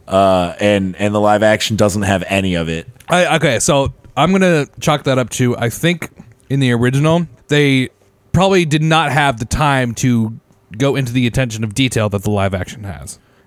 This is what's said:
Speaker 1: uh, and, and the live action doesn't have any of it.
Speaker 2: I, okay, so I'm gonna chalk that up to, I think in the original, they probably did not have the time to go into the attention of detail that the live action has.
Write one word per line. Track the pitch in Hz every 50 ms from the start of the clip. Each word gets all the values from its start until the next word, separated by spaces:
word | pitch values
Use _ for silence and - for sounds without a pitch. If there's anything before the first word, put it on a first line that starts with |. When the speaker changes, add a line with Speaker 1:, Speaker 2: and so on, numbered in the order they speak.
| _ -
Speaker 1:
uh, | 95 95 98 95 95 92 87 87 - -
and, | 104 104 104 101 98 95 90
and | 76 101 104 104
the | 107
live | 104 104 107 104 107
action | 107 107 107 - - 113
doesn't | 101 107 104 92 107 101
have | 92 101 95 85 -
any | 98 98 95 95 90
of | 85 82 80
it. | 82 80 80 - - - - -
Speaker 2:
I, | 165 180 180 156 -
okay, | 160 131 156 123 104
so | - - 151 139 139 131 - - _ - -
I'm | - 143 170
gonna | 190 196 190 185 170 151 139 - _ -
chalk | - - 151 147 -
that | 143 131 127
up | 123 110
to, | - - 127 123 120 110
I | 113 120
think | - - - 165 180 160 - - - - - - - _ _ _
in | 135 139
the | 135 127
original, | 120 117 117 123 127 139 147 156 160 170 175 156 - - _ -
they | 147 147 147 139 135 131 127 - - _ _ _ _ _ _ _
probably | - 165 185 196 196 190 175
did | 151 143 156
not | 160 160 160 160 160 143
have | 127 151 147 143 135 110
the | 120
time | 110 - - 151 147 139 131 127 120 113
to | - - 131 120 117 113 110 113 123 - _ _ _ _ _ - 110
go | 131 139 131
into | 131 135 120
the | 117 131 123 120
attention | 110 139 135 123 107 110 113
of | 110 101
detail | - 135 123 - 117 110 104
that | 98 101 95
the | 107
live | 104 101 98 98 95
action | 92 90 - - - 107
has. | 98 90 - 67 - - - _ _ _ _ _